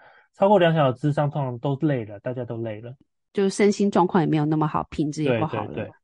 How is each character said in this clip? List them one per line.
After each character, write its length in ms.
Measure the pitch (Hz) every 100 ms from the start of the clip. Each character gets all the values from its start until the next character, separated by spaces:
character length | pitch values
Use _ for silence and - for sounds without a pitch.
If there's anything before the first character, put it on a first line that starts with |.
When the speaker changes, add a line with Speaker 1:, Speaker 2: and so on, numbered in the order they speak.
| - _ _ _
Speaker 1:
超 120 | 196
过 100 | 208
两 160 | 170
小 200 | 160 139
时 140 | 123 147
的 40 |
諮 20 |
商 160 | 147 143
通 120 | 147
常 160 | 131 120
都 160 | 143 135
累 280 | 160 131 107
了， 140 | 104
大 140 | 127
家 120 | 127 120
都 120 | 117
累 220 | 113 107
了。 120 | 120 135 _ _ _
Speaker 2:
就 100 | -
是 60 | 196
身 220 | - 208
心 200 | 202 202
状 160 | 190 175
况 160 | 185
也 40 | 151
没 100 | 156
有 80 | 151
那 120 | 156
么 100 | 151
好， 180 | 160 -
品 220 | - 151
质 120 | 151
也 160 | 147 113
不 60 | 151
好 180 | 110
了， 40 | 104
Speaker 1:
对， 80 | 76
对， 80 | 104
对， 60 | -